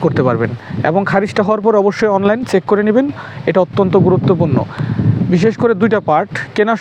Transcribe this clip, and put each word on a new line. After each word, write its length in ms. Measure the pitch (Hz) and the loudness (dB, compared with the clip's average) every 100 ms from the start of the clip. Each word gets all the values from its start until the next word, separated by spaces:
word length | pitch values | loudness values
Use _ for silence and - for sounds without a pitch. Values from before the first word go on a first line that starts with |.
করতে 180 | 165 156 127 | -2 0 0
পারবেন 240 | 117 113 120 - - 143 | 0 -2 -4 -10 -4 -2
এবং 120 | 180 196 | 0 0
খারিজটা 300 | 196 202 - 202 | 0 0 -2 0
হওয়ার 160 | 214 208 | 0 2
পর 80 | 214 | 2
অবশ্যই 300 | 202 - 214 196 | 2 0 0 2
অনলাইন 240 | 202 233 247 | 2 0 0
চেক 120 | 190 - | -2 0
করে 120 | 208 214 | 0 2
নেবেন, 180 | 220 285 - - - - | 2 0 -4 -12 -8 -2
এটা 100 | 190 180 | 0 0
অত্যন্ত 280 | - 190 196 175 | 0 2 4 4
গুরুত্বপূর্ণ। 520 | 185 - 170 170 127 - - - - - - - | 2 2 2 2 0 -2 -6 -4 -2 0 0 0
বিশেষ 200 | 180 220 - | 2 2 0
করে 120 | 233 196 | 0 2
দুইটা 180 | 220 180 160 | 0 0 0
পার্ট, 220 | 151 202 - - - | 0 0 -6 -6 -2
কেনা 200 | 208 226 | 0 0